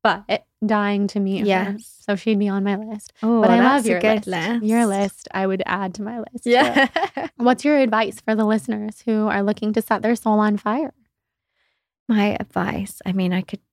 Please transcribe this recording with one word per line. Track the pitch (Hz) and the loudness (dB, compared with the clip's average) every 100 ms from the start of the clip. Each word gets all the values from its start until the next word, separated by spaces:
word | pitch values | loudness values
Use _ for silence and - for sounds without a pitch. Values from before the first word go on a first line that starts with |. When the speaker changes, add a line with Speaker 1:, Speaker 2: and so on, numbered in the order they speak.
Speaker 1:
but | 220 180 208 190 _ _ | 0 -2 -4 -6 _ _
dying | 214 208 202 202 202 | 0 0 2 0 0
to | 208 | -2
meet | 196 196 | -2 0
her. | 202 | 2
Speaker 2:
Yes. | 190 190 208 - - | 0 0 -6 -14 -14
Speaker 1:
So | - | -6
she'd | 202 226 208 | -4 0 0
be | 202 | 0
on | 196 | 0
my | 202 | -2
list. | 196 220 208 - _ | -2 -6 -12 -16 _
Speaker 2:
Oh, | 220 233 | 0 4
Speaker 1:
But | 220 | 4
I | 233 | 6
Speaker 2:
that's | 247 | 4
Speaker 1:
love | 277 | 4
Speaker 2:
a | 220 | 2
Speaker 1:
your | - | 2
Speaker 2:
good | 214 220 202 | 2 0 -2
Speaker 1:
list. | |
Speaker 2:
list. | 180 175 233 | -4 -2 -2
Speaker 1:
Your | 214 226 | 0 2
list, | 226 196 202 - - | 2 0 -2 -6 -10
I | 190 196 | -4 -2
would | 190 | -2
add | - 185 190 | -4 -4 -6
to | 185 | -8
my | 208 233 | -10 -10
list. | - 240 | -12 -8
Speaker 2:
Yeah. | 240 240 277 277 262 330 370 | 2 4 4 2 0 0 -4
<laughs> | - - - | -6 -12 0
Speaker 1:
What's | 240 254 | 2 2
your | 294 294 | 2 2
advice | 254 214 214 - | 2 0 -2 -4
for | - | -4
the | 220 | 0
listeners | 214 214 226 208 214 - | 2 0 -2 -6 -8 -8
who | - 214 214 | -2 0 0
are | 202 | 0
looking | 202 208 214 | 0 -2 -2
to | 220 | -2
set | - 220 | 0 -2
their | 220 | 0
soul | 233 226 214 | 0 2 2
on | 214 208 | 2 0
fire? | 208 247 320 _ _ _ _ _ _ _ _ _ _ _ - | -2 -4 -6 _ _ _ _ _ _ _ _ _ _ _ 0
Speaker 2:
My | 214 208 - | 2 2 -2
advice, | - - 185 - 196 - - | -6 -4 -4 -4 -8 -8 -4
I | |
mean, | 190 180 | -2 0
I | 180 | -2
could | 185 196 _ | -4 -12 _